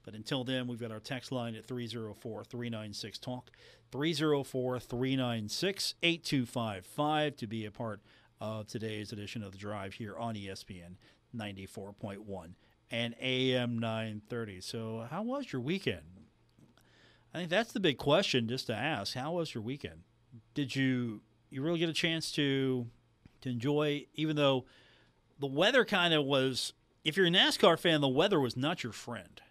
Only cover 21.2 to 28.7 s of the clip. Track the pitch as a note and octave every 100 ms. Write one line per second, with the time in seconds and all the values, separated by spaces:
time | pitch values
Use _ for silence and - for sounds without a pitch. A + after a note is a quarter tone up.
21.2 | _ _ _ C3 D3+ E3+ E3+ D3+ E3+ E3
22.2 | - - C#3+ C3+ C3+ B2+ A#2 - _ _
23.2 | - _ C3+ A#2+ C3 D3 D3+ D3 - -
24.2 | D#3 D3+ C#3+ C3 - - - _ _ _
25.2 | _ - C3+ C3+ G3+ C4 A3 G3 F3 D#3
26.2 | C#3 C#3 C3 B2 - - _ _ D3+ F#3+
27.2 | F3 F3+ C#4+ - G3 D#3+ F3+ D#3 C#3+ C3
28.2 | G3 F3+ B2+ B2 C#3+